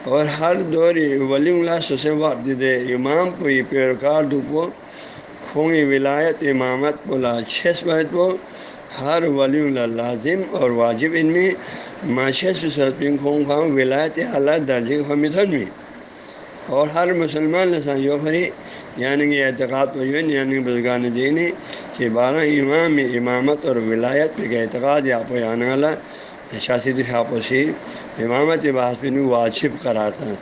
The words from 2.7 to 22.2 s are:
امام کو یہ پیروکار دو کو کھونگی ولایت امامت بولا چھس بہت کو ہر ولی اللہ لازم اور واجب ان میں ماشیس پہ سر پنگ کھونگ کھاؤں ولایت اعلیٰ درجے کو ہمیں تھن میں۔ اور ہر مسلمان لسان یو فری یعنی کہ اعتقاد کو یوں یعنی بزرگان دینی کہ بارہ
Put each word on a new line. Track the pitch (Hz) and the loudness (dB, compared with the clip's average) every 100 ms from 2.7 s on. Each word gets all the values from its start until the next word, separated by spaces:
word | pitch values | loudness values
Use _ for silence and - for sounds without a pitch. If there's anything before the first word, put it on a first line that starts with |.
| 127 | 0
امام | 127 127 131 156 180 170 | 0 -2 2 2 2 0
کو | 160 | 0
یہ | 135 120 | 2 2
پیروکار | 139 131 123 139 151 | 2 2 2 2 2
دو | 147 139 123 | 2 0 -2
کو | 151 170 - - - - - - - - | -2 -2 -6 -18 -18 -18 -18 -18 -18 -6
کھونگی | 147 156 165 | 0 2 4
ولایت | 147 139 139 143 165 156 | 4 4 2 2 0 0
امامت | 147 135 127 127 147 147 - | 0 0 0 0 0 -2 -4
بولا | 135 127 117 110 | -2 0 -2 -4
چھس | - 175 170 | -2 0 0
بہت | 175 160 156 | 0 0 0
کو | 175 185 190 - - - - - - | 2 0 0 -8 -16 -16 -18 -16 -8
ہر | 131 165 | 0 2
ولی | 165 139 135 143 | 2 2 2 2
اللہ | 147 131 117 117 | 0 0 -2 -2
لازم | 120 120 127 185 185 | -4 -4 -2 -2 -2
اور | 185 131 | 0 0
واجب | 120 117 113 156 | 2 2 2 0
ان | 165 156 | 2 2
میں | 170 190 185 - - - - | 4 2 0 -8 -14 -14 -10
ماشیس | - 123 135 131 185 180 | -4 0 0 0 0 0
پہ | 160 143 | -2 0
سر | 135 131 | 0 0
پنگ | 139 143 | 0 0
کھونگ | 143 147 | 0 0
کھاؤں | 143 143 160 | 2 2 2
ولایت | 139 131 135 160 - 247 | 2 2 2 0 -2 -2
اعلیٰ | 156 139 160 139 | 0 2 2 2
درجے | 127 117 147 | 0 0 -2
کو | 143 | 0
ہمیں | 147 151 | 0 2
تھن | 165 202 | 2 2
میں۔ | 151 107 - - - - - - - - - - | 0 -4 -10 -18 -18 -20 -20 -20 -18 -18 -16 -4
اور | 131 151 | 0 2
ہر | 160 180 | 2 2
مسلمان | 175 160 147 156 175 185 | 2 0 0 0 2 2
لسان | 170 143 139 | 2 0 0
یو | 135 147 | 0 0
فری | 151 160 180 - - - - - | 0 0 0 -4 -16 -16 -14 -6
یعنی | 127 143 147 | -2 2 2
کہ | 143 135 | 2 2
اعتقاد | 123 127 135 135 | 0 -2 0 0
کو | 139 | 0
یوں | 131 143 160 | -2 0 0
یعنی | 143 135 135 | 0 0 0
بزرگان | 127 120 120 123 123 117 | 0 0 0 0 0 0
دینی | 135 156 170 175 - - - - | 0 2 0 -4 -10 -14 -14 -4
کہ | 120 | -2
بارہ | 113 | 2